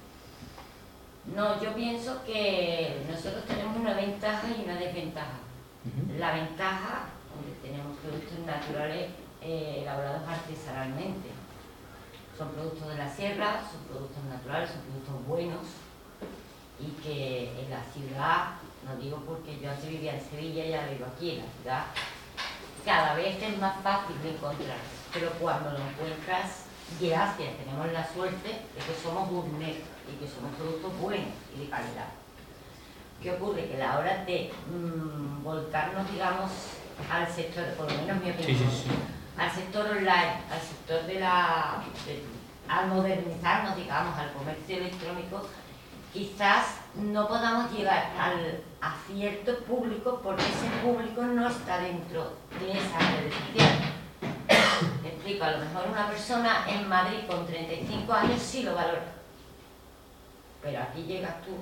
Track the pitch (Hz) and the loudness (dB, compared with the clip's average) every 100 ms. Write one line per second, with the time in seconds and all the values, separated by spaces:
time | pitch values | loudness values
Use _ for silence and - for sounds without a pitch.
0 | - - - - - - - - - - | -16 -18 -18 -16 -16 -16 -16 -18 -18 -18
1 | - - - 196 208 208 220 226 233 233 | -18 -14 -6 2 2 2 0 0 0 -2
2 | 247 254 220 214 202 180 170 165 156 139 | -2 -4 -2 2 4 4 4 2 2 0
3 | 147 165 190 196 - 220 208 226 220 196 | -4 -4 -4 -4 -2 -2 0 0 2 2
4 | 202 196 214 214 233 214 180 175 180 170 | 2 0 0 0 0 -2 -2 -2 -2 -2
5 | 156 156 147 - - - - - 120 131 | -4 -4 -6 -8 -12 -14 -16 -12 -6 -2
6 | - 143 - 160 160 - 190 190 185 123 | -2 0 0 0 -2 -2 0 0 -2 -4
7 | - - - 147 143 139 135 143 147 147 | -6 -12 -12 -10 -10 -10 -8 -8 -8 -8
8 | 156 151 - 170 165 151 151 147 151 165 | -6 -6 -6 -6 -4 -4 -4 -2 -2 -2
9 | 180 - - - 156 160 156 143 143 143 | -4 -8 -14 -12 -6 -4 -4 -4 -4 -2
10 | 143 151 156 160 160 147 139 131 131 143 | -2 -2 -4 -6 -6 -8 -6 -4 -4 -2
11 | 190 185 - - - - - - - - | -4 -4 -8 -10 -12 -14 -16 -16 -16 -16
12 | - - - - 147 143 160 160 151 147 | -16 -16 -12 -8 -6 -4 -4 -4 -6 -4
13 | 139 - 202 202 208 220 - 147 127 131 | -4 -2 -2 2 2 0 -4 -10 -8 -8
14 | 135 143 139 127 123 165 170 160 135 135 | -8 -8 -8 -8 -4 -2 -2 -4 -8 -8
15 | 139 127 120 170 170 160 - - - - | -6 -6 -2 0 0 -4 -8 -12 -16 -18
16 | - - - - - - - - 143 - | -18 -12 -12 -12 -14 -18 -18 -10 -10 -8
17 | 151 143 135 127 120 127 135 - 123 143 | -6 -4 -2 -2 -4 -6 -6 -6 -8 -8
18 | 131 135 127 - - - - - 135 123 | -6 0 4 4 2 -6 -14 -12 -10 -6
19 | 139 147 160 160 - 139 143 139 156 156 | -6 -6 -6 -8 -8 -6 -6 -4 -4 -4
20 | 151 135 - 147 160 160 160 156 143 135 | -4 -4 -6 -6 -4 -2 0 0 -2 -4
21 | 123 - 170 - - - 127 131 - - | -6 -4 -4 -4 -6 -8 -2 -2 -2 -4
22 | - - - - - - - - 208 131 | -6 -8 -10 -8 -6 -8 -12 -4 4 6
23 | 127 151 196 190 214 196 196 190 196 202 | 6 4 2 2 0 2 2 2 4 2
24 | 190 143 160 156 143 143 139 120 - - | 2 -2 -4 -2 -2 -2 -4 -6 -8 -10
25 | - 170 165 165 165 151 147 139 139 147 | -6 -2 0 2 2 2 0 -2 -2 -4
26 | 160 156 185 185 190 - - - - 160 | -4 -4 0 2 0 -6 -12 -14 -10 0
27 | 170 196 202 - 120 - 139 147 165 165 | 4 6 4 2 -4 -4 -4 -2 0 0
28 | 160 175 185 185 214 226 - - 156 160 | -2 0 -2 -2 -4 -6 -8 -8 -6 -4
29 | 170 180 190 175 151 151 160 - - - | -2 0 0 0 -2 -2 -4 -4 -8 -12
30 | - 135 143 123 143 143 160 160 185 143 | -12 -8 -8 -6 -6 -4 -4 -4 -4 -2
31 | 190 202 - - - 139 143 117 120 113 | 0 0 -2 -8 -10 -8 -4 -4 -4 -6
32 | 104 - - - - - - - - - | -8 -12 -16 -18 -16 -16 -18 -18 -18 -18
33 | - - 175 180 202 170 - 135 - 147 | -16 -8 -2 0 0 0 0 0 2 4
34 | 175 190 180 175 - - - 175 170 160 | 4 2 2 0 0 -6 -4 -2 -2 -2
35 | 156 147 143 143 151 156 - 156 185 190 | -2 -2 -4 -4 -2 -2 0 0 0 0
36 | 190 - 185 190 190 - - - - - | -2 2 2 2 0 -2 -6 -10 -10 -8
37 | 147 165 170 170 - 175 170 156 151 147 | 0 2 2 0 -2 -2 -2 -2 0 0
38 | 175 190 180 165 156 123 123 - 131 - | 0 0 0 0 4 6 6 4 2 0
39 | - - - - - 190 190 208 214 208 | -2 -8 -8 -2 0 0 -2 0 2 4
40 | 185 175 - - - 165 - 151 - 165 | 6 8 6 2 -4 -6 -6 -6 0 2
41 | 165 190 185 180 165 - - - - - | 2 2 6 8 6 4 2 0 -4 -6
42 | - - 135 117 - - - - 190 190 | -6 -6 -8 -10 -14 -10 0 4 6 6
43 | 190 170 170 160 170 160 196 180 - 175 | 6 4 0 2 4 4 4 0 0 0
44 | 175 147 147 139 143 151 - 185 180 180 | 0 -2 -4 -4 -4 -6 -4 -2 -2 -4
45 | 165 170 180 196 196 - - - - - | -6 -6 -6 -6 -8 -10 -14 -16 -16 -16
46 | - 202 196 - 196 226 - - - - | -8 -6 -4 4 8 8 6 -2 -8 -4
47 | 208 208 208 233 233 233 240 214 190 - | 2 4 4 4 4 4 2 2 4 6
48 | - - 180 175 165 - - - 151 - | 4 2 2 2 0 -2 -6 -6 -4 -4
49 | - 196 208 208 247 233 - 247 220 208 | -6 0 0 0 0 0 2 2 2 2
50 | 247 247 190 180 - - 233 233 240 233 | 2 2 2 2 4 2 0 4 4 4
51 | 233 233 247 240 240 - - 180 180 180 | 2 0 4 6 4 2 0 0 2 -2
52 | - 165 160 - - - 190 190 - - | -2 -2 -4 -6 -10 -6 0 0 2 4
53 | 185 - 147 - - - - - - - | 4 4 2 -2 4 10 10 10 2 -2
54 | - - - - - - - - - - | -10 -6 -4 2 10 10 10 6 4 2
55 | 160 - 196 196 156 151 156 180 202 208 | -2 -4 -2 2 2 2 0 -2 0 2
56 | 208 208 - 240 233 - 202 202 202 185 | 2 0 2 4 6 4 4 0 6 6
57 | 196 220 185 170 165 165 165 165 214 208 | 6 2 0 -2 -2 -2 -2 -2 -2 -2
58 | 226 226 240 240 - 262 202 175 165 - | 4 6 8 6 2 0 2 2 2 2
59 | - - - - - - - - - - | -2 -10 -14 -18 -18 -18 -18 -20 -20 -20
60 | - - - - - - 147 127 123 156 | -20 -20 -20 -20 -20 -10 -6 -4 -4 -6
61 | 165 185 175 170 190 185 | -4 -4 -4 -6 -8 -8